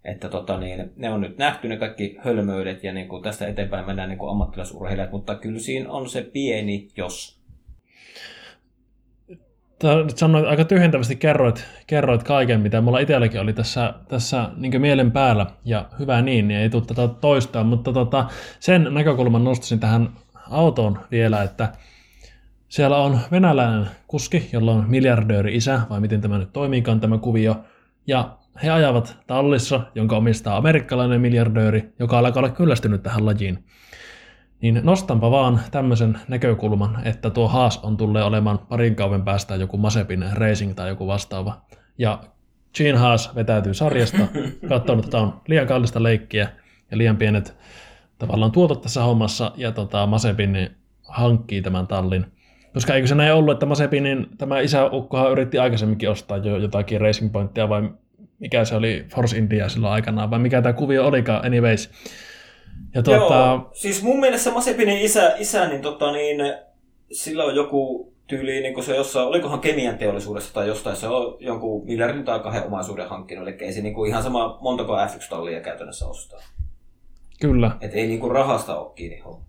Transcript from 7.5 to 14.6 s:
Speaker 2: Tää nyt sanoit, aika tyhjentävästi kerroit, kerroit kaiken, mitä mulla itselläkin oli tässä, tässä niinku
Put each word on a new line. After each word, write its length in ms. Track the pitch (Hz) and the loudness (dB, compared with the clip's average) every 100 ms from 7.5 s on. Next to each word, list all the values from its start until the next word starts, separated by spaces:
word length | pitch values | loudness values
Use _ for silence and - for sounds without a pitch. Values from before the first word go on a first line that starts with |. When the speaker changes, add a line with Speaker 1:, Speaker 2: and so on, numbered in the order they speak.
| - - - _ _ - - - - - _ _ _ _ _ _ _ _ - _ _ _ _ | -20 -20 -20 _ _ -20 -20 -20 -20 -20 _ _ _ _ _ _ _ _ -20 _ _ _ _
Speaker 2:
Tää 160 | 156 156 | 2 2
nyt 220 | 156 117 | 2 2
sanoit, 280 | 160 156 156 | 4 4 4
aika 200 | 151 160 | 2 4
tyhjentävästi 500 | 190 170 143 120 127 | 4 4 2 -2 0
kerroit, 500 | 156 143 123 117 - - - | 2 4 2 0 -10 -20 -2
kerroit 360 | 151 135 117 | 0 2 2
kaiken, 360 | - 143 123 110 | 2 2 4 2
mitä 200 | 104 113 | 2 2
mulla 180 | 117 127 | 2 2
itselläkin 420 | 143 139 113 107 | 2 2 2 0
oli 120 | 104 | -4
tässä, 400 | 110 117 131 117 - - | -2 -4 -2 -4 -4 -6
tässä 420 | 123 113 131 113 | -6 -2 -4 -4
niinku 220 | - | -6